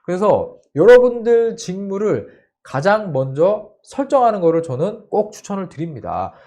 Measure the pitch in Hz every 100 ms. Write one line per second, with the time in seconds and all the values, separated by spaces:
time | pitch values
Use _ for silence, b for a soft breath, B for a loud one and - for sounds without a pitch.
0 | - 185 208 110 - - _ 139 202 247
1 | 247 240 226 233 226 - - 185 202 196
2 | 214 127 - B B B - 135 180 214
3 | 196 135 135 135 180 214 - _ - -
4 | 269 277 240 202 170 165 135 127 185 226
5 | - 208 208 - - 196 180 - 170 127
6 | 95 85 95 b